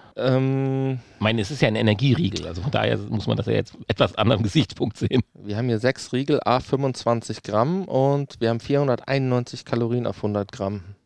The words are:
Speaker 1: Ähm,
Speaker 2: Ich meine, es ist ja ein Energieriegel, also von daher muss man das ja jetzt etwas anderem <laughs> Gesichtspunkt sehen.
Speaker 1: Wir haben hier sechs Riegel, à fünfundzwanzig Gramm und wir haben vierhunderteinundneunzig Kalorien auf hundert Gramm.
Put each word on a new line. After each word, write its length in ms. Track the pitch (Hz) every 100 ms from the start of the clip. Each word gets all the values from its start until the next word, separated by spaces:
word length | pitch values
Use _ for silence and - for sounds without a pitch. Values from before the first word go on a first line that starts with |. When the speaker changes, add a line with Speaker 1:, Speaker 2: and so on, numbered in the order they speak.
| - -
Speaker 1:
Ähm, 840 | 127 131 135 135 135 135 135 127 - -
Speaker 2:
Ich 60 |
meine, 200 | 107 117
es 80 | 98
ist 100 | 143
ja 60 | 120
ein 80 | 110
Energieriegel, 720 | 110 104 135 131 95 - 85
also 140 | 87
von 100 | 123
daher 260 | 110 110 104
muss 300 | 104 113 -
man 80 | 110
das 120 | 113
ja 60 |
jetzt 220 | 107 - - -
etwas 280 | - 107 -
anderem 280 | 107 104
<laughs> 0 |
Gesichtspunkt 540 | 107 165 - - 117 -
sehen. 240 | - 131 -
Speaker 1:
Wir 240 | - 104 104
haben 100 | 123
hier 120 | 110
sechs 340 | 123 - -
Riegel, 260 | 127 139 147
à 200 | - 127
fünfundzwanzig 800 | - 135 135 120 117 117 - 107
Gramm 420 | - 104 139 190 180
und 500 | 131 135 143 139 -
wir 100 | 113
haben 100 | 117
vierhunderteinundneunzig 1080 | - 143 143 117 - 135 131 123 120 117 -
Kalorien 400 | 120 117 120 113
auf 140 | -
hundert 300 | 104 104 101
Gramm. 320 | - 98 104 92 -